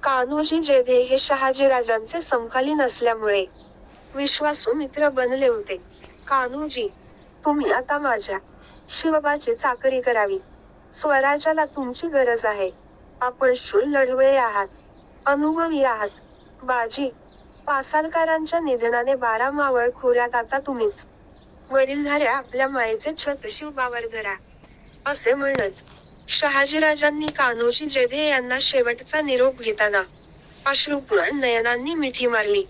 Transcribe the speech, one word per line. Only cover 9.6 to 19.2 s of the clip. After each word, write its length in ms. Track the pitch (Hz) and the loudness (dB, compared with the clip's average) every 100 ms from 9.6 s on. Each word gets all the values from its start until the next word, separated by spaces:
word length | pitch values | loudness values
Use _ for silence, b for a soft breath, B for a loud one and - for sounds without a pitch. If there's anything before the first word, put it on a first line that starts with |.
| - - 539 523 | -2 0 0 0
करावी. 380 | 494 466 415 190 - - - - - | 0 2 0 -2 -8 -20 -20 -20 -18
स्वराज्याला 720 | - 302 277 269 294 320 311 302 | -6 0 2 2 2 0 0 0
तुमची 420 | 294 254 247 339 | -2 -8 -6 -2
गरज 380 | 285 247 233 233 | 2 2 2 0
आहे. 260 | 208 190 - - - - - | -2 -4 -6 -20 -20 -20 -6
आपण 320 | 247 247 262 247 | -6 0 2 2
शूर 260 | - 202 | 0 0
लढवय्ये 540 | 262 285 262 254 269 269 | 2 2 2 4 4 4
आहात, 300 | 233 208 196 - - - - - - | 2 0 -4 -8 -20 -20 -20 -8 0
अनुभवी 580 | 285 302 320 330 302 | 2 2 0 0 2
आहात. 260 | 269 220 208 - - - - - | 0 0 -6 -8 -20 -20 -20 -18
बाजी, 460 | 254 247 226 240 277 240 - - - - - | -4 -2 -2 -2 -4 -6 -20 -20 -20 -16 -4
पासालकारांच्या 920 | 285 269 302 320 330 320 320 311 339 | -2 0 0 0 0 0 0 0 -2
निधनाने 560 | 320 247 233 240 240 | 0 0 0 0 0
बारा 360 | 269 | 0